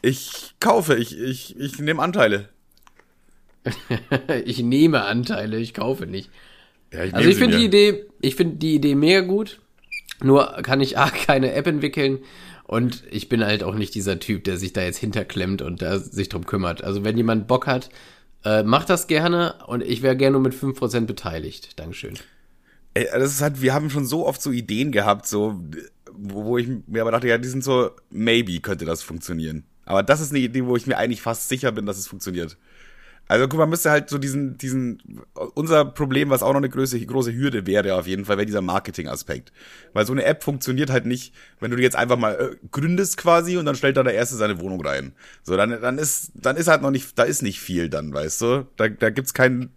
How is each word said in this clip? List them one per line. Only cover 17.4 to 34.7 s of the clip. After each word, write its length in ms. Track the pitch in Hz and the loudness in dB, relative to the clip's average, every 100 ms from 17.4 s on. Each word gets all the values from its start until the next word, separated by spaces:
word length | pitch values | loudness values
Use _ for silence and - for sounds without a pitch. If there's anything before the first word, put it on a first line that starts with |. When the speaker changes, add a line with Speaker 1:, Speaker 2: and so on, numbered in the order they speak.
| 101 | 2
Speaker 2:
Bock 200 | 127 - | 0 2
hat, 220 | 127 - - - - _ - | -4 -4 -20 -20 -20 _ -10
äh, 200 | 104 107 | 0 2
macht 260 | 107 135 165 | 4 2 2
das 160 | 175 - | 0 2
gerne 480 | 151 170 175 170 - - | 2 2 2 0 -4 -6
und 140 | 120 | -6
ich 180 | - 110 | -2 0
wäre 140 | 131 127 | 2 4
gerne 160 | 135 | 4
nur 80 | 135 | 4
mit 120 | 131 | 2
fünf 240 | 131 139 131 | 0 -6 -2
Prozent 280 | 120 120 110 | -2 0 -2
beteiligt. 720 | 101 - 82 78 - - - | -4 -6 -6 -8 -12 -18 -16
Dankeschön. 360 | 80 - - - - _ _ _ _ _ - | -14 -12 -12 -14 -18 _ _ _ _ _ -4
Speaker 1:
Ey, 120 | - 113 | -2 0
das 180 | - 135 | 0 0
ist 80 | 139 | 0
halt, 200 | 147 135 | -2 0
wir 100 | 131 | 0
haben 160 | 135 151 | 2 0
schon 140 | 143 131 | -2 -2
so 200 | 160 143 | 0 -2
oft 160 | 143 | -2
so 80 | 147 | -4
Ideen 400 | 120 113 110 147 | -4 -2 -2 0
gehabt, 360 | 110 104 101 - | 2 2 2 0
so, 360 | 104 107 101 82 80 - _ - | -2 -2 -4 -10 -14 -16 _ -20
wo, 320 | 98 101 98 | -14 -10 -8
wo 140 | 107 120 | -2 -2
ich 80 | 120 123 - | -2 -6 -6
mir 140 | 110 | -2
aber 100 | 113 | 0
dachte, 160 | 113 120 | 0 2
ja, 100 | 117 | 0
die 100 | 123 | 0
sind 140 | 131 | -6
so, 280 | 131 127 120 - _ | 0 2 2 -4 _
maybe 480 | 95 113 117 110 85 | -4 2 2 2 -4
könnte 240 | 92 92 | -4 -4
das 180 | 82 82 | -4 -6
funktionieren. 640 | - 78 - 85 80 78 - _ | -6 -12 -8 -6 -6 -8 -14 _
Aber 180 | - 98 | 0 2
das 180 | 101 147 | 4 2
ist 100 | 151 | 2
eine 100 | 143 | 0
Idee, 240 | 123 127 123 | 0 0 0
wo 100 | 123 | 0
ich 100 | 127 | 0
mir 100 | - | 0
eigentlich 240 | 113 113 | 0 -2
fast 260 | - 117 - | -4 -6 -4
sicher 220 | 127 131 | -2 -2
bin, 140 | 107 101 | -2 -6
dass 100 | 98 | -6
es 80 | 95 | -10
funktioniert. 480 | 98 - 87 85 - _ - - - - - - | -12 -8 -6 -8 -12 _ -20 -20 -20 -20 -20 2
Also 180 | 120 131 | 2 4
guck, 100 | 156 | 2
man 100 | 156 | 2
müsste 200 | 160 160 | 2 2
halt 200 | 151 147 | 2 2
so 80 | 143 | -4
diesen, 400 | 139 139 139 127 | -4 -4 -4 -6
diesen, 420 | 135 | -4